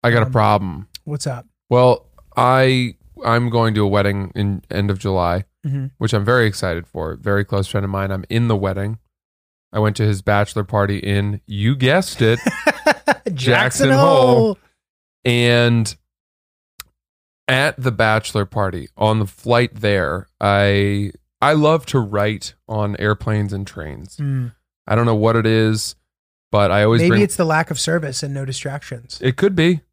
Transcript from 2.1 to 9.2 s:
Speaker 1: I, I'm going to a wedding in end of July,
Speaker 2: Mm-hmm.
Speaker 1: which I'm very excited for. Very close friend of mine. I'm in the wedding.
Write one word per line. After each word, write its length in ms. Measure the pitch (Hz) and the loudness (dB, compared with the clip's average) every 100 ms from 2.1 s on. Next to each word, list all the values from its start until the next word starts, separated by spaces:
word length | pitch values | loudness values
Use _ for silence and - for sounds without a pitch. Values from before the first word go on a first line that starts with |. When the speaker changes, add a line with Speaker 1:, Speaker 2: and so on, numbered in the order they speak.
| _ _ - | _ _ 0
Speaker 1:
I, 580 | 123 131 131 131 123 - _ - 117 | 2 4 2 0 -2 -8 _ -8 0
I'm 240 | 120 120 | 0 0
going 240 | 117 113 | 0 0
to 80 | 107 | 2
a 60 | 104 | 2
wedding 440 | 101 101 101 95 - | 2 0 -2 -6 -4
in 280 | 101 98 - | -4 -4 -6
end 200 | 95 101 | -4 -2
of 80 | 95 | -2
July, 460 | 101 95 87 90 101 _ 151 | -2 -2 0 -2 -6 _ -8
Speaker 2:
Mm-hmm. 220 | 139 135 _ | -6 -8 _
Speaker 1:
which 160 | 110 | -2
I'm 100 | 110 | -2
very 220 | 101 123 110 | 0 2 2
excited 400 | 95 95 82 87 | -2 -6 -6 -8
for. 300 | - 80 - | -10 -8 -6
Very 280 | 101 101 | -2 -2
close 220 | 101 101 98 | 0 -4 -2
friend 160 | 104 | -4
of 60 | 98 | -4
mine. 220 | 98 98 | -4 -4
I'm 120 | 95 - | -6 -4
in 180 | 117 117 | -2 0
the 60 | 104 | 0
wedding. 440 | 98 95 101 110 _ _ | -2 -4 -6 -8 _ _